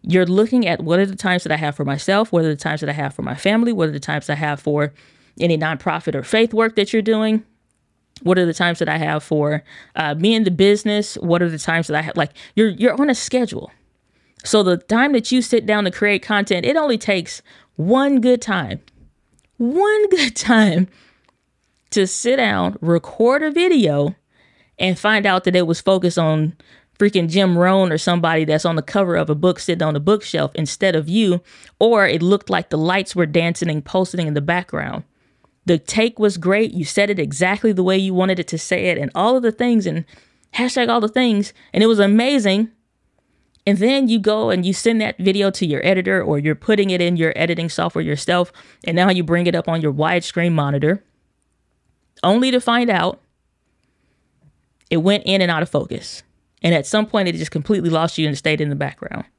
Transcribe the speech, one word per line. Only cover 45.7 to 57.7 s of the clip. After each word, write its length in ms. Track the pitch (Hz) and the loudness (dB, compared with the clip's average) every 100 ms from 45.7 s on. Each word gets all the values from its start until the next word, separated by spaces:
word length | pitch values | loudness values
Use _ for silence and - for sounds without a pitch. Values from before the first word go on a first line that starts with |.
| 143 | 0
editor, 380 | 175 190 185 190 | 0 0 2 0
or 160 | - 147 | 0 0
you're 160 | 147 | 0
putting 360 | 147 - 214 196 | -2 0 0 2
it 100 | 180 | 2
in 160 | 175 175 | 0 2
your 160 | 160 | 0
editing 340 | - 170 170 165 | 0 -2 -2 -4
software 360 | - 170 170 | -4 -4 -2
yourself, 480 | 160 147 - 180 180 - - _ | -4 -4 0 0 0 -6 -20 _
and 100 | - | -4
now 160 | 170 190 | 2 2
you 140 | 185 | 2
bring 240 | 160 170 175 | 0 0 2
it 80 | 170 | 0
up 120 | 165 | -2
on 140 | 165 | -2
your 100 | 156 | -2
widescreen 600 | 143 156 175 170 - 170 | 0 0 0 -2 -2 0
monitor, 500 | 160 143 139 151 196 _ _ _ _ _ _ _ _ _ _ _ _ | 0 0 0 0 -2 _ _ _ _ _ _ _ _ _ _ _ _
only 300 | - 214 262 | 0 2 2
to 80 | 247 | 0
find 280 | 247 233 240 | 2 0 2
out 320 | 185 170 - _ _ _ _ _ _ _ _ _ _ _ _ _ _ _ _ _ | 0 0 -4 _ _ _ _ _ _ _ _ _ _ _ _ _ _ _ _ _
it 100 | 170 | -2
went 260 | 170 208 - | 0 0 0
in 160 | 190 | 0
and 80 | 180 | 0
out 120 | 165 | 0
of 60 | 156 | -2
focus. 540 | 151 - - - - _ _ _ _ | -4 -4 -10 -12 -18 _ _ _ _
And 120 | 170 | 0
at 120 | 170 135 | 0 0
some 200 | 214 214 | -2 0
point, 220 | 220 185 | -2 -2
it 40 | |
just 180 | 165 160 | -4 -6
completely 400 | - 143 | -6 -2